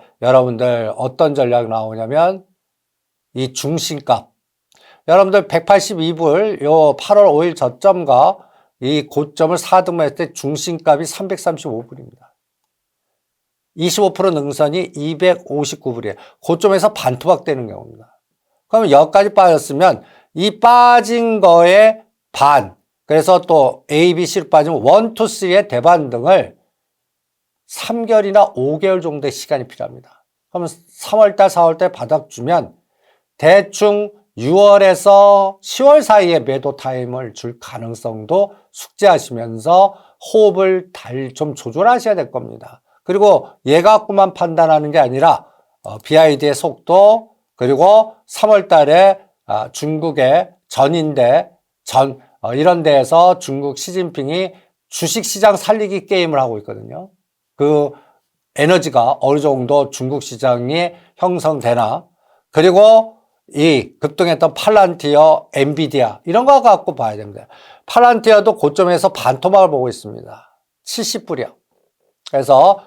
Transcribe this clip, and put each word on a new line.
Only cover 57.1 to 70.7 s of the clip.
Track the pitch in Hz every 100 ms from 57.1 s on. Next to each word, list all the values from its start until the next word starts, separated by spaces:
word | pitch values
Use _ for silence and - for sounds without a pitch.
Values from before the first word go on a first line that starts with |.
| _ _ _ _ -
그 | 147 151 143 - _ _ _ _ _ -
에너지가 | 151 185 165 131 120 160
어느 | 135 147
정도 | 147 131 123 143 139
중국 | - 131 143
시장이 | - 113 131 120 123 165 175 - _ -
형성되나, | 185 175 151 143 117 120 110 151 - _ _ _ _
그리고 | 156 185 180 214 220 220 _ _ _ _ 143
이 | 160 135 90 _
급등했던 | 147 147 175 151 160
팔란티어, | - 208 214 185 165 147 147 156 151 -
엔비디아 | 143 139 151 147 139 113 98 170
이런 | 208
거 | 262 277
갖고 | - - - 135
봐야 | 113 107
됩니다. | 104 98 - _ _ _ -
팔란티어도 | 233 240 233 226 214 214 -
고점에서 | 147 - 180 175 190
반토막을 | - - 131 185 196 180
보고 | 139 127
있습니다. | - 107 117 - - _ _ _